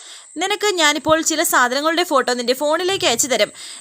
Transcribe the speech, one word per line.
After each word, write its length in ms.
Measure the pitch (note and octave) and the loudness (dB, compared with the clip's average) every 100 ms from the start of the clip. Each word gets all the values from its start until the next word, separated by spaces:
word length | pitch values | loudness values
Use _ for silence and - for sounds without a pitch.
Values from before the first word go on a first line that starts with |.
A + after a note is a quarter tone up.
| - - - D4+ | -20 -20 -16 -6
"നിനക്ക് 300 | F#4+ G#4 G#4 | -4 -2 0
ഞാനിപ്പോൾ 560 | F#4 D4+ D4+ D#4+ D#4+ | 2 2 2 2 2
ചില 200 | D#4 D#4 | 2 0
സാധനങ്ങളുടെ 640 | E4+ D#4+ B3 C4 D#4 E4 | 2 2 2 0 0 0
ഫോട്ടോ 280 | F4 C#4 B3 | 0 0 0
നിന്റെ 180 | B3 A#3+ | 0 -2
ഫോണിലേക്ക് 540 | B3 D4 D#4+ F4+ G4 E4+ | 0 0 0 0 0 0
അയച്ചു 200 | A#3 C#4 | 0 0
തരും. 260 | B3 G#3 - - - | 0 0 -4 -18 -16